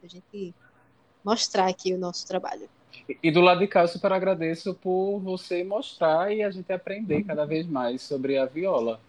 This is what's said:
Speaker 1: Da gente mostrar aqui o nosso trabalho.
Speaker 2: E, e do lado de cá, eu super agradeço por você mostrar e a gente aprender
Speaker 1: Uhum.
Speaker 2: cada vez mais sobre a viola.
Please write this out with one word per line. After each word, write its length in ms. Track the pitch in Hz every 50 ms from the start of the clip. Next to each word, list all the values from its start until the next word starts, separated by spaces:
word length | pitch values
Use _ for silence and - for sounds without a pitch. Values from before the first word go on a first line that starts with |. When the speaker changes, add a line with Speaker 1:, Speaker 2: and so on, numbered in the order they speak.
| -
Speaker 1:
Da 60 | 175
gente 460 | 175 180 - _ - 202 196 175 175 _ _ _ _ _ _ _ _ _ _ _ _ _ _
mostrar 420 | 202 220 226 - - - 202 185
aqui 260 | 185 185 - - 185 185
o 40 | 180
nosso 280 | 180 175 175 - -
trabalho. 420 | - 185 185 - - - - - - _ _ _ _ - - - -
Speaker 2:
E, 80 | 135 - -
e 80 | 165
do 100 | 151 170
lado 200 | 180 180 180 175
de 60 | 196
cá, 160 | 196 - 196 170
eu 60 | 170
super 240 | 170 - - 202 190
agradeço 640 | 190 180 185 190 165 165 160 165 165 - 202 180
por 460 | - _ 185 185 185 190 196 202 202
você 420 | 190 190 185 185 - - 185 175 180
mostrar 720 | 190 202 220 269 - - - 170 160 156 160 180 202 208
e 80 | 220 208
a 80 | 202
gente 200 | 185 185 180 _ 190
aprender 440 | 180 - - 196 202 220 185 151 151
Speaker 1:
Uhum. 60 | -
Speaker 2:
cada 200 | - 156 147 151
vez 200 | 147 156 160 165
mais 360 | 175 156 131 123 120 123 131 -
sobre 340 | - 147 135 131 135 135
a 80 | 135 135
viola. 540 | 127 131 156 180 190 180 131 113 117 113 113 _